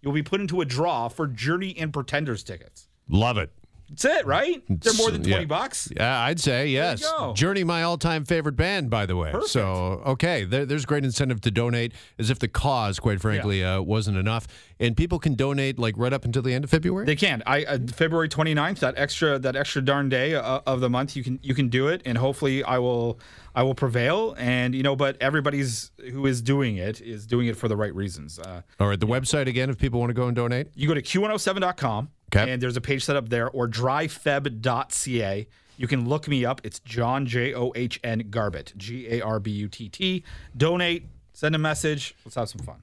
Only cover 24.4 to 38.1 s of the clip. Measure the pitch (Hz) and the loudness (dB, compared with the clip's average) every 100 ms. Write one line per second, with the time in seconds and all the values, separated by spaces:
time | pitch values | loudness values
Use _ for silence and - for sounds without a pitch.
24.4 | 123 127 123 131 139 135 139 135 131 156 | 0 2 2 2 0 2 0 2 2 2
25.4 | 147 143 135 110 - - 127 127 135 127 | 2 0 -2 -4 -8 -14 -12 -2 0 0
26.4 | 117 139 131 101 92 110 110 110 110 120 | 2 2 2 0 -4 -6 -10 -12 0 2
27.4 | 120 107 117 104 107 87 98 87 73 82 | 2 0 -2 0 -2 -2 -6 -6 -14 -14
28.4 | 85 90 - _ 101 101 107 123 131 151 | -14 -14 -16 _ 2 4 2 0 2 0
29.4 | 131 123 131 123 139 120 120 120 123 120 | 2 0 0 0 0 2 0 0 0 0
30.4 | 120 123 117 - 143 156 143 185 214 214 | 0 -2 -4 -4 0 0 0 0 2 0
31.4 | - 196 185 180 131 107 131 _ - 101 | 0 0 0 0 -2 0 -4 _ 2 4
32.4 | 113 127 127 123 120 139 127 139 113 120 | 4 2 -2 -2 -2 -2 0 0 0 0
33.4 | 117 135 120 113 127 139 160 - - 143 | 0 0 -2 0 0 0 -2 -2 0 0
34.4 | 139 113 120 120 135 - - 123 104 98 | 0 -2 0 0 -2 -4 -2 -2 0 -4
35.4 | 110 _ _ - 123 139 120 151 151 143 | -6 _ _ -8 -2 0 0 -2 0 0
36.4 | 120 131 107 - - 113 120 131 131 123 | 0 -2 -8 -14 -8 -2 0 0 0 0
37.4 | 123 123 123 120 123 - 120 | -2 -2 -4 -2 -4 -4 -4